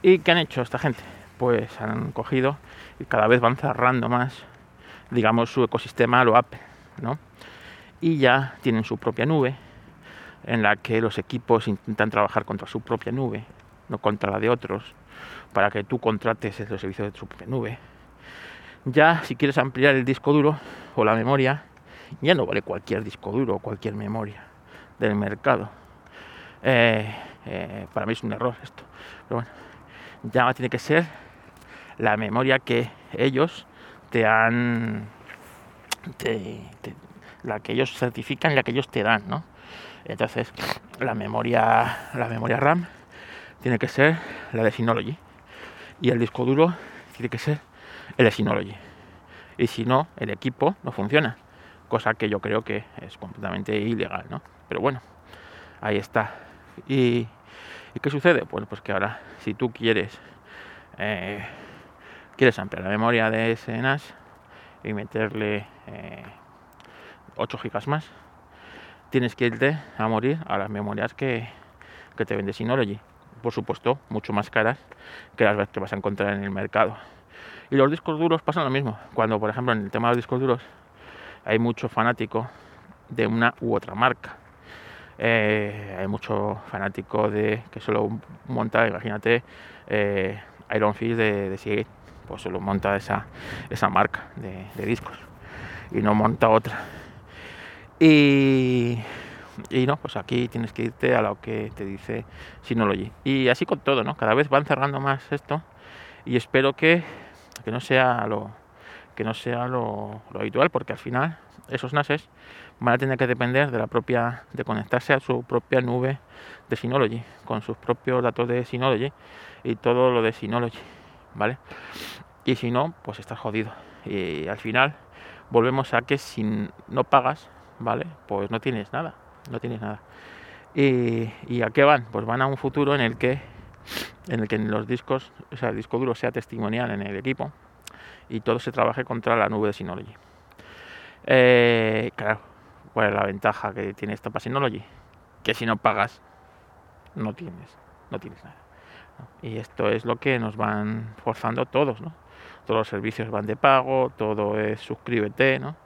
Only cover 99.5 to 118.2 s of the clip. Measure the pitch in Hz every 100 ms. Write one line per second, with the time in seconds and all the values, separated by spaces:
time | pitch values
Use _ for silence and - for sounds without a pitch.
99.5 | - - 127 127 147 - - 90 123 120
100.5 | 120 113 - 117 - 127 123 107 101 -
101.5 | 110 107 - 98 98 - 113 117 - -
102.5 | - - 117 104 98 107 - 135 135 127
103.5 | 123 - 202 - 135 110 156 110 117 151
104.5 | 135 147 135 139 139 139 135 - 143 -
105.5 | 151 - - - - - - - 123 -
106.5 | 135 139 135 160 175 160 - - - -
107.5 | - - 117 - 131 127 120 107 107 107
108.5 | 113 - - - - - - 110 113 123
109.5 | 120 123 127 117 104 104 107 - 98 107
110.5 | 117 165 - - - - 123 156 160 -
111.5 | - - 131 127 147 147 147 - _ -
112.5 | - - _ 120 123 135 131 131 123 123
113.5 | 131 143 120 117 120 - 120 117 120 -
114.5 | - 127 107 107 123 - 135 - 123 120
115.5 | 120 - 131 123 123 127 135 - - -
116.5 | - - 127 120 135 113 117 117 - -
117.5 | 110 - 113 - 117 - 127